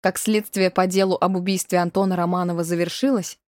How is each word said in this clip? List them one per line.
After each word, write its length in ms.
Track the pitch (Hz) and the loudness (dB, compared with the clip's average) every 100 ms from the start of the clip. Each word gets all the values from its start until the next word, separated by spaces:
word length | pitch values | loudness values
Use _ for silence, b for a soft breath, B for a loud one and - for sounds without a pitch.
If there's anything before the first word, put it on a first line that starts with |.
как 180 | 196 185 | -2 -2
следствие 540 | - 214 208 202 185 | 0 0 -2 0 0
по 160 | 180 185 | 2 0
делу 280 | 185 190 180 | 2 2 2
об 160 | 185 190 | 0 0
убийстве 420 | 180 185 - 180 | -2 -4 0 0
Антона 380 | 175 190 196 180 | 0 0 0 0
Романова 480 | 175 180 175 175 | 0 0 -2 -2
завершилось 720 | 165 170 170 - 269 254 170 - | -2 -2 -2 0 0 0 -2 -12